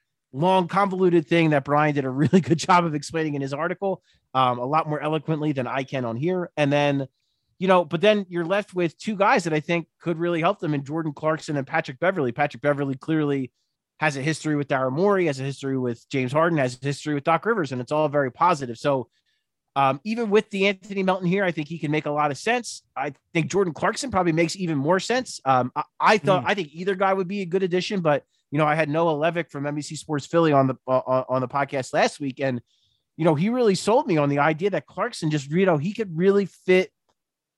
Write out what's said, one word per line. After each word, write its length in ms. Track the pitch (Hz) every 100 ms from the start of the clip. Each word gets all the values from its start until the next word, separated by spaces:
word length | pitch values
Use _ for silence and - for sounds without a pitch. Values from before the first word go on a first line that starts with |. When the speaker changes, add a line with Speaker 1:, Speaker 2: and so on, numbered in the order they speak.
| _ _ _
Speaker 1:
long, 340 | 131 175 190 175
convoluted 640 | 185 202 185 185 170 156
thing 220 | 170 160
that 140 | 147
Brian 300 | 135 147 151
did 100 | 143
a 60 | 131
really 300 | 127 156 190
<laughs> 80 | -
good 100 | 160
job 260 | - 180
of 100 | 170
explaining 400 | 147 - 160 156
in 80 | 143
his 120 | 139
article, 480 | 139 170 175 196 185 _ _ _
um, 240 | 131 127 120
a 80 | 127
lot 220 | 156 156
more 120 | 151
eloquently 520 | 151 160 143 156 151
than 140 | 135 123
I 180 | 127
can 200 | 131 139
on 120 | 120 113
here. 340 | 160 185 170 -
And 160 | 143
then, 340 | 147 143 139 135 _ _ _ _ -
you 100 | 185
know, 160 | 185
but 160 | 156 170
then 260 | 202 214 185
you're 160 | 175
left 300 | 165 196 202
with 240 | 180 170 -
two 160 | -
guys 300 | 202 202 254
that 80 | 170
I 80 | 156
think 260 | 151 170 160 _
could 180 | 170 165
really 220 | 175 170
help 180 | 165 208
them 160 | 170
in 100 | 147
Jordan 280 | 139 160 160
Clarkson 440 | 143 156 156 - 147
and 100 | 131
Patrick 340 | 160 156 131
Beverley. 320 | 175 190 127
Patrick 300 | 117 147 117
Beverley 340 | 143 143 139 135
clearly 560 | - 160 147 139 127 _ _ _ _ -
has 160 | 156 139
a 60 |
history 340 | 143 156 156 147
with 100 | 143
Daryl 240 | 135 131
Morey, 360 | 135 202 196 170
has 120 | 131
a 60 |
history 340 | 135 135 135 135
with 260 | 123 117 -
James 220 | 135 127
Harden, 260 | 143 170 165
has 160 | 127
a 100 | 120
history 300 | 139 139 151
with 80 | 147
Doc 240 | 151 165 196
Rivers, 240 | 226 143
and 100 | 127
it's 120 | 120
all 160 | 151 151
very 240 | 143 131
positive. 440 | - 170 160 127 113
So, 320 | 147 135 120 _ _ _ _ _ _ 139
um, 240 | 135 139
even 260 | 214 226 220
with 220 | 208 214
the 160 | 196 196
Anthony 380 | 190 208 196
Melton 240 | 190 185 180
here, 160 | 196
I 80 | 185
think 160 | 165 147
he 100 | 165
can 140 | 156
make 140 | 151 147
a 40 |
lot 220 | 147 147
of 40 | 135
sense. 460 | - 247 - - _ -
I 180 | 147 139 _
think 180 | 170 143
Jordan 220 | 185 185
Clarkson 380 | 139 185 - 269
probably 220 | 190 175
makes 240 | 160 165 190
even 200 | 180 151
more 220 | 143 185
sense. 420 | - 247 247 -
Um, 260 | 131 131 127 147
I, 80 | - -
I 180 | 170 214
thought, 240 | 175 185
Speaker 2:
Hmm. 60 | 131
Speaker 1:
I 60 |
think 160 | 202 156
either 240 | 160 185 190
guy 180 | 196
would 140 | 190 180
be 140 | 202
a 40 | 180
good 160 | 180
addition, 380 | 185 180 175 202
but, 240 | 160 143 - _ -
you 80 | 143
know, 80 | 151
I 80 |
had 140 | 156 151
Noah 260 | 156 170
Levick 360 | 147 160 170 160
from 160 | 143 143
N 100 | 147
B 60 |
C 120 | 143
Sports 320 | 151 - 151 -
Philly 260 | 170 165
on 140 | 139 131
the, 80 | 127 -
uh, 100 | 127
uh, 260 | - 131 -
on 120 | 131
the 80 | 123
podcast 460 | 143 143 143 123
last 240 | 151 226 -
week, 220 | 139 127
and, 200 | 135 120 - _ _ _ _ -
you 80 |
know, 120 | 165 147
he 140 | 196
really 260 | 254 233 185
sold 320 | - 240 302
me 80 | 156
on 120 | 143
the 120 | 143
idea 300 | 147 156 196
that 160 | 175 -
Clarkson 440 | - 233 - 160
just, 180 | 151 139
you 160 | 165
know, 140 | 190 151
he 160 | 165
could 220 | 208 202 160
really 280 | 190 202 196
fit 440 | _ - 185 185 _ _ _ _ _ _